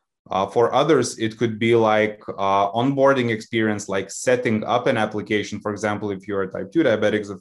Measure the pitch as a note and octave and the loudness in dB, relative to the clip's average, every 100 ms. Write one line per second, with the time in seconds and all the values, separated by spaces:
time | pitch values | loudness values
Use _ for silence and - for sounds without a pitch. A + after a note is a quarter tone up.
0 | _ _ - F#2+ - - - B2 D3+ C#3+ | _ _ -6 -4 0 2 2 4 4 2
1 | B2 - A2 - A#2 G#2+ A2+ A#2 A2 G#2+ | 2 -4 -6 -2 -4 0 2 4 4 4
2 | G#2+ - - F#2+ G2 G2 G2 A#2 C3 C#3 | 2 -2 -12 -4 0 2 2 0 0 4
3 | C3+ C3 A#2+ A2 - A2+ A2 G#2+ G2+ G2 | 4 4 0 -4 -4 -2 0 -2 -4 -4
4 | G2 - - B2 B2 G#2+ - A#2+ C#3 A#2 | -4 -4 0 0 0 -2 0 0 0 0
5 | G#2+ G#2+ F#2+ G#2+ G2 G2+ G#2 G#2 G#2 G2+ | -2 -4 -2 -2 -2 -6 -6 -4 -4 -4
6 | G#2 F#2+ G2+ G2 F#2+ F#2 F#2+ E3 C#3 G#2 | -6 -8 -6 -6 -4 -6 -4 0 2 2
7 | G#2+ G#2 G2+ F#2+ | 2 0 -4 -12